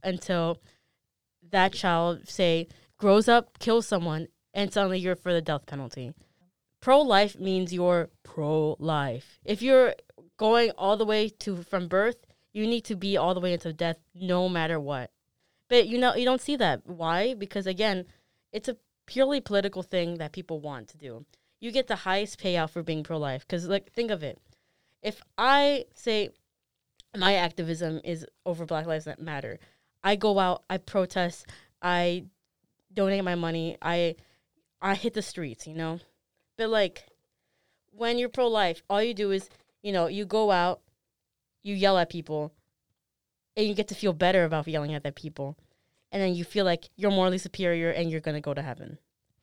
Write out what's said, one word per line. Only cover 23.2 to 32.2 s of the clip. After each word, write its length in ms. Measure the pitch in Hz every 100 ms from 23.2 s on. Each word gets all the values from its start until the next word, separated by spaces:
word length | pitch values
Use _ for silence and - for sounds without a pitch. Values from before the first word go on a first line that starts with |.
| 143 131 -
'Cause, 180 | 175 170
like, 260 | 196 196
think 200 | - 233
of 120 | 190
it. 160 | 147 - _ _ _ _ _ _
If 220 | 214 214 _ -
I 480 | 247 285 285 277 - -
say 340 | 240 214 202 - _ _ _ _ _ _ _ 208
my 180 | 185
activism 640 | 196 175 175 165 165 165 156
is 240 | - 165 - _ -
over 200 | 170 160
Black 200 | 156 165
Lives 220 | 156 151 -
Matter, 400 | 160 143 113 - - _ _ _
I 120 | 196 208
go 220 | 214 196
out, 260 | 185 180 -
I 80 | 190
protest, 720 | - 202 180 190 175 - - - _ _
I 440 | 180 175 175 180